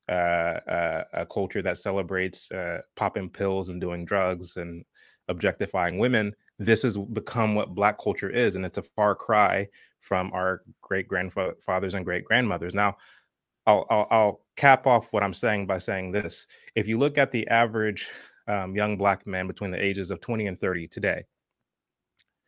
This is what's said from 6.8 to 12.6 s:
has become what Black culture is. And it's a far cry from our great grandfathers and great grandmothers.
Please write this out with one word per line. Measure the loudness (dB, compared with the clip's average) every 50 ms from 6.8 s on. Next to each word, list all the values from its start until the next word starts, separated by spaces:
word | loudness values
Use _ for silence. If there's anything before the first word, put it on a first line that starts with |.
| 4
has | 0 -2 -2
become | -6 -6 -6 -8 -8 -4 -2 0 2 2 2
what | 0 -2 -2 -2
Black | 2 2 2 2 2
culture | -2 -2 -2 -2 -4 -2
is. | 0 2 2 2 0
And | -2 -6
it's | -6 -6 -8
a | -10
far | -8 _ 2 2 2 2
cry | 2 0 2 4 4 6 4 4 0 -2 -4 _ -20 -20 _ _ _
from | _ -2 -2 -2 -2 -2 -4
our | -2 -2 -2 -2 -4 -8 -16 -20 _
great | -8 -4 -4 -4 -2 -2
grandfathers | -4 -4 -4 -4 -4 -4 -4 -4 -4 -6 -4 -2 -2 0 0 -2 -4
and | -4 -4
great | -2 -4 -4 0
grandmothers. | 2 2 2 2 2 0 -2